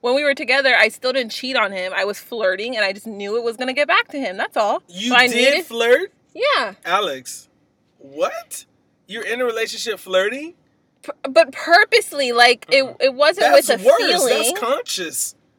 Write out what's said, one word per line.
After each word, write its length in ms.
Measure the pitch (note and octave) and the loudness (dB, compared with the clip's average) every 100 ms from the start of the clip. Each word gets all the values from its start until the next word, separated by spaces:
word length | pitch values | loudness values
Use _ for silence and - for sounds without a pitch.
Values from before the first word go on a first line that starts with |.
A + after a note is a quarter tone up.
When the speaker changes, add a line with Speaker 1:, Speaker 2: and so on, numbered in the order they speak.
Speaker 1:
when 120 | B3 | 0
we 100 | C4+ | 0
were 120 | D4 C#4 | 0 -2
together, 400 | B3+ C4 C4+ A3+ | 0 0 2 4
I 120 | A3 | 2
still 220 | - - | 0 -4
didn't 180 | C4+ A#3 | -4 -4
cheat 240 | - B3+ B3+ | -8 -4 -2
on 160 | G#3 | -2
him. 200 | F#3+ F#3 G3 | -4 -6 -4
I 80 | G3 | -4
was 140 | G3+ | -6
flirting, 560 | - A#3+ G3 F#3 A3+ A#3+ | -10 -4 -2 -2 -6 -4
and 100 | G3+ | -4
I 60 | |
just 140 | G3 A3+ | -4 -12
knew 280 | G3+ G3+ A3+ | -12 -6 -4
it 60 | |
was 120 | A#3 A3+ | -4 -6
gonna 160 | B3+ | -6
get 140 | C4 D4 | -2 0
back 220 | F#4+ A#4 | 0 0
to 100 | D4 | -6
him. 160 | A#3+ F#3+ | -8 -6
That's 180 | F#4 - | -6 -2
all. 260 | G#3 D4+ _ | 0 -2 _
Speaker 2:
You 220 | F3 A3+ | -8 0
Speaker 1:
So 60 | B3 | 4
I 120 | B3 | 4
Speaker 2:
did 80 | A#3 B3+ | 4 2
Speaker 1:
needed 120 | D4+ F4 | 2 -2
Speaker 2:
flirt? 460 | A#3 A#3 B3+ F#4+ _ _ | -2 2 2 2 _ _
Speaker 1:
Yeah. 400 | D#4+ C5 B4 A3+ F#3 - | -4 0 0 -2 -8 -2
Speaker 2:
Alex, 640 | F#3 F#3 C3+ B2+ - - _ _ _ _ _ | 0 0 -6 -12 -18 -18 _ _ _ _ _
what? 680 | C#3 C#3 F#3 - - - - _ _ _ _ | -20 -4 -4 -4 -14 -18 -18 _ _ _ _
You're 180 | G3+ F#3 | -12 -8
in 140 | A#3 | -4
a 40 | B3 | -4
relationship 520 | A3+ A3+ A3+ A3+ G3+ | -2 -6 -6 -8 -8
flirting? 540 | F#3 F#3 G3+ B3+ D#4+ F4+ _ _ _ _ | 0 0 0 -4 -12 -18 _ _ _ _
Speaker 1:
P-, 80 | - - C#4 | -16 -12 0
but 220 | C4+ D#4+ | 2 2
purposely, 800 | - - E4+ G#4 A4+ - D4 C4 | -2 2 4 4 2 0 -4 -2
like, 320 | A#3+ A#3+ B3 - | 4 4 4 2
it, 140 | C4+ | 0
Speaker 3:
Mm-mm. 140 | C4 - | 0 0
Speaker 1:
it 140 | C4 B3+ | -2 2
wasn't 380 | D4 E4+ D4+ | 0 2 4
Speaker 2:
That's 160 | C#4+ C#4 | 4 4
Speaker 1:
with 120 | A3+ | 2
a 20 | G#3 | 4
Speaker 2:
worse. 120 | D#4+ | 4
Speaker 1:
feeling. 400 | - F4+ B3+ B3 - | 4 2 2 2 0
Speaker 2:
That's 60 | F#4 | -2
conscious. 760 | A#3 C#4+ B4 - E3 - - - _ | -2 -4 -4 -8 -8 -6 -8 -10 _